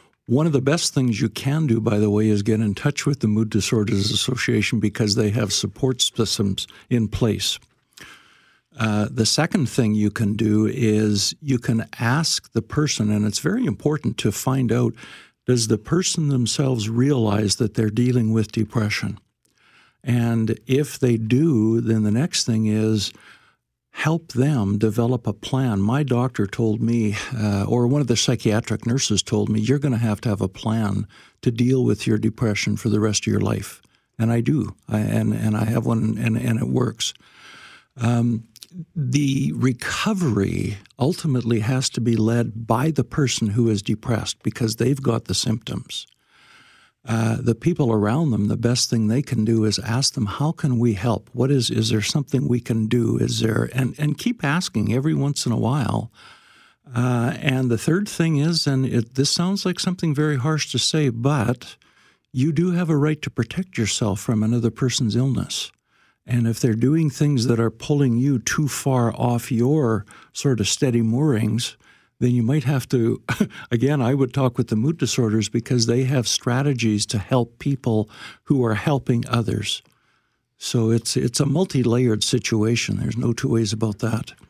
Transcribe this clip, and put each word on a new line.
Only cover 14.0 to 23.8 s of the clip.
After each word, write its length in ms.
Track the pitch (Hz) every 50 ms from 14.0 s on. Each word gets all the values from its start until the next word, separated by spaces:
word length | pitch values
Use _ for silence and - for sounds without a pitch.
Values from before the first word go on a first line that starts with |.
| - 127 123 -
to 120 | - 107
find 400 | - - - 131 131 135 127 113
out, 220 | 117 123 120 113 - - - - - - - _ _ _ _
does 200 | - 127 117 110
the 120 | 110 113 101
person 500 | - - 156 180 180 - - 170 156 143
themselves 600 | 139 123 120 110 - - 139 131 131 113 104 110
realize 680 | 113 120 131 143 143 123 110 107 101 107 107 95 -
that 180 | - 120 104 -
they're 160 | 117 110 107
dealing 420 | 104 120 120 127 123 123 110 110
with 200 | 110 113 104 -
depression? 640 | - 113 107 104 - 117 107 107 - - - - 104 - _ _ _ _ _ _ _ _ _ _ _ - _ _ _ _ -
And 560 | 120 120 120 117 117 117 113 113 113 - - -
if 320 | - 131 143 147 - - -
they 180 | 131 123 117
do, 640 | 113 113 107 123 135 160 170 135 110 107 113 113 117
then 220 | 117 113 117 110 107
the 80 | 104
next 340 | 104 120 160 180 - - -
thing 220 | 123 113 110 110
is 440 | 107 107 110 110 110 110 104 101 - - - - - - _ _ _ _ _ _ _ _ _